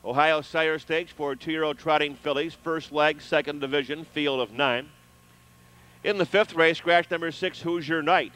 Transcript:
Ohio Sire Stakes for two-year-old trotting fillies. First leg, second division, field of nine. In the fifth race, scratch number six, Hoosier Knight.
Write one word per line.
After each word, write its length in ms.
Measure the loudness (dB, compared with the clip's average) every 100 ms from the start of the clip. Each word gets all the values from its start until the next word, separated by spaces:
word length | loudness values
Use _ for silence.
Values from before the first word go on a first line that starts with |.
Ohio 380 | -2 2 4 2
Sire 380 | 0 0 0 -2
Stakes 340 | -2 -4 -4
for 240 | -8 -6 -6
two-year-old 400 | -4 -2 -2 -2
trotting 380 | 0 2 0
fillies. 400 | -4 -4 -2 -4
First 360 | -8 -6 -6 -4
leg, 280 | 2 2 2
second 400 | -2 -2 0 -6
division, 460 | -2 -2 -2 -8 -8
field 340 | -4 -2 -2
of 120 | -4
nine. 360 | 0 0 0 -6 -20 _ _ _ _ _ _ _ -20 -20 -6
In 120 | -4 0
the 80 |
fifth 300 | 2 2 2
race, 240 | 4 4 4
scratch 320 | 2 2 2
number 200 | -4 -4
six, 300 | -4 -6 -4
Hoosier 420 | -4 -4 -2 0
Knight. 300 | 4 2 2